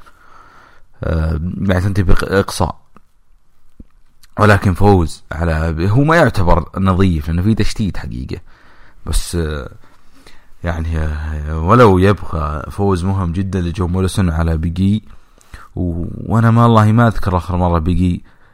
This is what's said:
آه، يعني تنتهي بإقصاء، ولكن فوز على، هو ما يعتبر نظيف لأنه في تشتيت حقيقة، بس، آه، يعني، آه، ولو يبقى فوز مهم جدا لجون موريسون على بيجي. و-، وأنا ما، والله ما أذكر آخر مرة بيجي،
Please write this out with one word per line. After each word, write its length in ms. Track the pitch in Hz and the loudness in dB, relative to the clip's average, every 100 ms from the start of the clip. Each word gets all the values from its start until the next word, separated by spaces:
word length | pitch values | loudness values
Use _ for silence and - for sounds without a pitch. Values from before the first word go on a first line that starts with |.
| - - - - - - - - - - | -20 -20 -20 -20 -20 -20 -20 -20 -20 -10
آه، 360 | 78 82 80 78 87 - | -6 -2 -2 -4 -6 -4
يعني 200 | 98 92 | -2 0
تنتهي 220 | 98 101 | 0 0
بإقصاء، 760 | 90 - - 95 - - 87 - - - _ _ _ - _ - - - - - - - - - | 4 4 4 0 0 -2 -4 -4 -20 -20 _ _ _ -20 _ -20 -20 -20 -20 -20 -20 -20 -12 0
ولكن 360 | 107 101 98 | 4 4 2
فوز 500 | 85 101 95 78 - - | 4 4 4 2 -6 -12
على، 560 | 76 85 78 82 78 98 | -6 -2 -2 -2 -2 0
هو 140 | 117 | 2
ما 120 | 147 165 | 2 4
يعتبر 520 | 127 - 85 85 - - | 2 2 2 2 0 -2
نظيف 500 | 95 90 95 78 76 | 0 4 2 2 -2
لأنه 140 | 85 | -2
في 120 | 101 | 0
تشتيت 420 | 107 107 - 98 - | 2 0 0 -4 -6
حقيقة، 440 | - 60 64 - - - - - - - - | -8 -10 -10 -12 -14 -20 -20 -20 -20 -16 -4
بس، 280 | 82 - | -2 -2
آه، 340 | 87 78 73 60 - - - - - - - - - | -4 -4 -6 -12 -16 -20 -20 -20 -20 -20 -20 -20 -10
يعني، 340 | 85 82 80 82 | -6 -4 -4 -4
آه، 600 | 78 76 78 78 76 80 | -4 -4 -6 -8 -6 -4
ولو 400 | 82 120 113 92 | 2 4 6 6
يبقى 720 | 95 98 - 80 76 76 - | 4 2 -4 -6 -4 -6 -10
فوز 340 | - 101 90 | -4 -2 -2
مهم 280 | 95 98 87 | -2 -2 -4
جدا 280 | 87 98 92 | -4 -4 -4
لجون 320 | 85 80 87 | -4 -4 -4
موريسون 380 | 92 92 - 92 | -2 -2 0 -2
على 260 | 80 82 80 | 0 -2 -2
بيجي. 480 | 85 85 98 107 - - - _ _ - - - | -4 0 0 0 -6 -20 -20 _ _ -20 -14 -6
و-، 280 | 90 85 85 - - | -6 -4 -8 -10 -2
وأنا 180 | 110 113 | 2 4
ما، 120 | 113 | 4
والله 300 | 120 113 107 | 4 4 4
ما 160 | 113 117 | 4 2
أذكر 280 | - 101 90 | 2 0 -2
آخر 200 | - 90 | -2 -2
مرة 220 | 90 85 | 0 0
بيجي، 460 | 80 87 90 90 - _ _ | 0 0 0 -2 -8 _ _